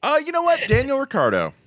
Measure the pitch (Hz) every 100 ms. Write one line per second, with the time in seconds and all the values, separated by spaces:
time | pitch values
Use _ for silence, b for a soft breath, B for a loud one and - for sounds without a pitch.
0 | 202 302 311 339 339 330 - 220 262 277
1 | 269 220 131 98 82 -